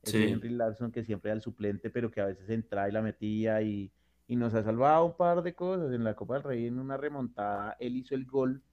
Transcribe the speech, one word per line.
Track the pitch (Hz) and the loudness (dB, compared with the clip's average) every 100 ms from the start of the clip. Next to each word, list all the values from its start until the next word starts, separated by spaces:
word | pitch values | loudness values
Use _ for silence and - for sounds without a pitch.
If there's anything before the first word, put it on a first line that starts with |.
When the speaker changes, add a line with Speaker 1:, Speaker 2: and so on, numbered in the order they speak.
Speaker 1:
ese | - 110 | 0 2
Speaker 2:
Sí. | 107 | 4
Speaker 1:
Henry | - 117 | 2 -2
Larsson | 120 113 107 120 | 0 0 0 -6
que | 117 | -6
siempre | 110 101 104 | -4 -4 -2
era | 107 | -2
el | |
suplente, | 110 - 104 101 113 | -4 -2 -2 -2 -4
pero | 120 117 | -2 -2
que | 110 | 0
a | 98 | -2
veces | 92 95 | -2 -4
entraba | 113 113 101 101 | -4 -2 0 0
y | |
la | 107 | 0
metía | 110 - 107 107 110 110 | -2 -2 -2 0 2 2
y, | 110 104 98 _ _ _ - | 2 -2 -6 _ _ _ -4
y | 120 | 0
nos | 117 | 2
ha | 113 | 2
salvado | 107 113 139 156 170 | 2 4 6 6 4
un | 170 | 4
par | 175 175 | 2 4
de | 175 170 | 0 -4
cosas. | 180 190 151 | -2 -2 -2
En | 123 113 | 0 -2
la | 104 | -2
Copa | 98 131 | -4 -4
del | |
Rey, | 147 123 117 | -2 -4 -2
en | 123 | -4
una | 135 135 | -4 -4
remontada, | 147 143 123 - 104 101 104 - | -4 -4 -6 -4 -2 -2 -6 -6
él | 123 127 | -6 -6
hizo | 127 135 | -4 -6
el | 131 | -2
gol | 135 131 135 _ | 0 0 -2 _